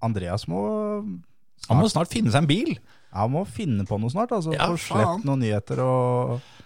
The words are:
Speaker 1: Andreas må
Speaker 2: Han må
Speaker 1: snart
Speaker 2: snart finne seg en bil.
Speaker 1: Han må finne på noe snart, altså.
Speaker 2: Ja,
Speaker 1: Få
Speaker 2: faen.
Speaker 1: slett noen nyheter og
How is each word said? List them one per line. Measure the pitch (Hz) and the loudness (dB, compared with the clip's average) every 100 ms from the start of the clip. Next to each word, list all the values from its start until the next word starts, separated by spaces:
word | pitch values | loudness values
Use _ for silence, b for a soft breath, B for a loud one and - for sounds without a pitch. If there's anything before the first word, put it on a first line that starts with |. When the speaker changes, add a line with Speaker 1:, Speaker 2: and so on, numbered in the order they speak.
Speaker 1:
Andreas | 113 101 87 95 - | -4 -2 -2 -4 -2
må | 180 208 214 208 208 214 180 - - - - - | -4 -2 -2 -4 -4 -6 -10 -14 -20 -20 -10 2
Speaker 2:
Han | 123 | 4
må | 214 | 4
Speaker 1:
snart | 151 175 | 2 0
Speaker 2:
snart | |
finne | 240 156 | 0 2
seg | 131 | 4
en | 156 | 4
bil. | 170 320 - b b b | 2 0 -4 b b b
Speaker 1:
Han | 95 113 | -2 0
må | 143 202 | 0 -4
finne | - 190 104 98 | -4 -2 0 0
på | 104 | -2
noe | 117 | -2
snart, | 165 240 | -2 -2
altså. | 226 160 | -2 -2
Speaker 2:
Ja, | 156 160 | 0 0
Speaker 1:
Få | 170 | 0
Speaker 2:
faen. | - 202 - 185 | 0 2 2 0
Speaker 1:
slett | 139 | 0
noen | 135 | 0
nyheter | 113 104 - 131 | 2 0 -2 -2
og | 127 127 123 123 127 123 B B | 2 2 2 2 0 -4 B B